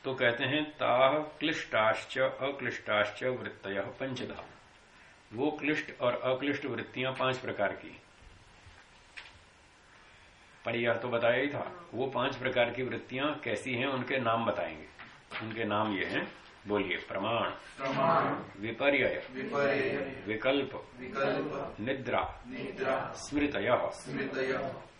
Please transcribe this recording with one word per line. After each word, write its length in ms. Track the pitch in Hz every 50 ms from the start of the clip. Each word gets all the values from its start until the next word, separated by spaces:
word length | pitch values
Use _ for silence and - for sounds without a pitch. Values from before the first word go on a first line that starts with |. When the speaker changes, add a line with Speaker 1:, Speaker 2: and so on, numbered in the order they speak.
| -
Speaker 1:
तो 100 | 135 131
कहते 300 | 127 127 120 117 120 139
हैं 180 | 127 143 151 151 151
ताह 480 | - - 120 120 120 127 135 135 147 151 151 151 - -
क्लिष्टाश्च 800 | 147 156 156 - - - 131 113 110 110 110 - - - - 131
अक्लिष्टाश्च 1040 | 131 135 - - 127 139 139 - 123 120 110 - - 117 107 104 104 - - -
वृत्तयः 680 | 131 127 127 117 123 123 - - - 98 98 95 85 -
पंचधा, 540 | - - 131 131 127 - 113 - - - - - - - - - - - - - - - - - - - - -
वो 180 | 104 113 139 151
क्लिष्ट 500 | 147 - 139 143 151 - - - - -
और 200 | 135 123 120 - -
अक्लिष्ट 400 | 127 131 127 139 147 143 - -
वृत्तियां 480 | 135 117 110 104 - - 127 127 131 127
पांच 240 | - 131 131 127 -
प्रकार 340 | - 117 107 - 101 92
की। 240 | 92 - - - - - - - - - - - - - - - - - - - - - - - - - - - - - - - - - - - - - - - - - - - - - - - - - - - - - - - - - -
पर 120 | 120 117
यह 180 | 120 120 117 113
तो 140 | - 127 123
बताया 320 | 120 117 117 117 120 127
ही 60 | 139 143
था, 400 | 139 120 101 - - - - - -
वो 120 | 110 135
पांच 300 | 135 - 123 123 139 135
प्रकार 340 | - 127 - - 123 120 120
की 120 | 117 131
वृत्तियां 500 | 131 120 113 113 - - 123 131 139 151 147
कैसी 400 | 143 - 120 107 104 - 131 123
हैं, 120 | 120 131
उनके 320 | 143 139 127 123 - 143 131
नाम 260 | 120 117 113 113 107
बताएंगे। 400 | 107 98 - 87 82 78 76 - - - - - - - - - - - -
उनके 220 | 113 110 110 113 113
नाम 280 | 104 104 107 107 107 101
ये 80 | 92 85
हैं, 220 | 85 101 151 - - - - - - - - -
बोलिए। 300 | 95 104 104 95 90 87
प्रमाण, 540 | 82 - - - 98 98 110 113 95 95 87
Speaker 2:
प्रमाण, 840 | 87 - - - - - 135 139 139 139 135 - - - 139 139 143 - 202 - - -
Speaker 1:
विपर्यय, 680 | 101 113 110 - 135 143 139 131 120 101 - - - -
Speaker 2:
विपर्यय, 960 | 127 131 131 110 143 143 139 139 139 135 131 127 117 - - - - - -
Speaker 1:
विकल्प, 480 | 101 110 - - 139 143 139 127 - - - - - - 123
Speaker 2:
विकल्प, 800 | 127 123 - - 139 139 139 - - - - - - - - -
Speaker 1:
निद्रा, 640 | 104 127 131 127 120 117 - - - - - - -
Speaker 2:
निद्रा, 680 | 123 127 117 - 101 98 117 127 - 110 - - -
Speaker 1:
स्मृतयः। 760 | - - - - 139 147 147 143 - 98 101 120 123 - - -
Speaker 2:
स्मृतयः। 840 | - - - 131 - 135 139 131 131 131 127 131 131 127 - - - - - - -